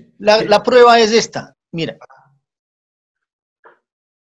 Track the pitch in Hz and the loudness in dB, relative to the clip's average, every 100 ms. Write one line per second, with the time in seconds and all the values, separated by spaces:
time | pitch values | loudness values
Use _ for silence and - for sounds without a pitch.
0 | - _ 202 214 220 208 240 247 240 233 | -20 _ -2 -2 0 -2 0 2 4 4
1 | 214 226 - 131 - _ _ 170 156 - | 2 0 -4 -10 -16 _ _ -10 -10 -10
2 | - _ _ _ _ _ _ _ _ _ | -20 _ _ _ _ _ _ _ _ _
3 | _ _ _ _ _ _ _ _ _ _ | _ _ _ _ _ _ _ _ _ _
4 | _ _ | _ _